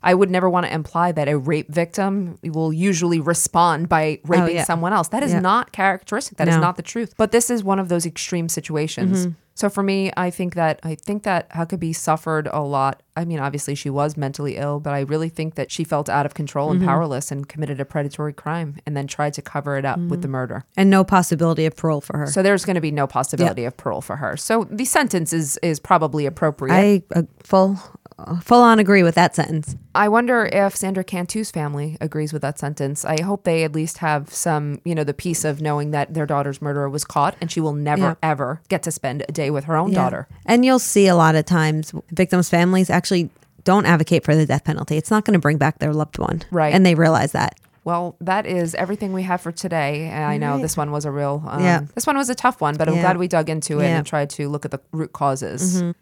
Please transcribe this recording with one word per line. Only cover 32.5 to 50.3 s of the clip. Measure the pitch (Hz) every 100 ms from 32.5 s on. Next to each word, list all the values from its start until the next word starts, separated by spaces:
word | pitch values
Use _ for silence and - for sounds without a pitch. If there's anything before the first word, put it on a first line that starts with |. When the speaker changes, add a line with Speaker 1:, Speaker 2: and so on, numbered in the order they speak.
| 147
Speaker 1:
sentence. | 147 147 139 147 -
I | 156
hope | 180 202
they | - 165
at | 160 156
least | 160 -
have | 160 151 147
some, | - 175 151 147 143
you | 170 160
know, |
the | 147
peace | 143 180 165 156
of | 143
knowing | 156 147 147
that | 151 143 160
their | 147
daughter's | 147 139 135
murderer | 151 143 139
was | 147 -
caught | 151 147 -
and | 165
she | -
will | 156
never, | 147 147 151
Speaker 2:
Yeah. | 185 165
Speaker 1:
ever | 160 143 127 160 _
get | 160
to | 165
spend | - 135 143 -
a |
day | 151 139
with | 147 143
her | 160
own | 185
Speaker 2:
Yeah. | 185
Speaker 1:
daughter. | 127 - - - -
Speaker 2:
And | 240 254
you'll | 262
see | - 208 196
a | 175
lot | 160 160
of | 156
times | 175 156 151 156 160 -
victims' | 165 185 180 175
families | 170 175 185 185
actually | 175 - 185 170 _ _ _ -
don't | 196 175
advocate | 165 156 170
for | - 151
the | 151
death | 135
penalty. | - 135 - 156
It's | -
not | 214 208
gonna | 190
bring | 147 151
back | 147 -
their | 147
loved | 151 151 -
one. | - 165 -
Speaker 1:
Right. | 175 156
Speaker 2:
And | 165 185
they | 160
realize | 165 160 143
that. | - - - _ _
Speaker 1:
Well, | - 170 175 -
that | 170 190 -
is | 180 170 165
everything | 185 208 202
we | 190
have | 185 180
for | 170
today. | 165 190 165 143 147 160
And | 151
I | 151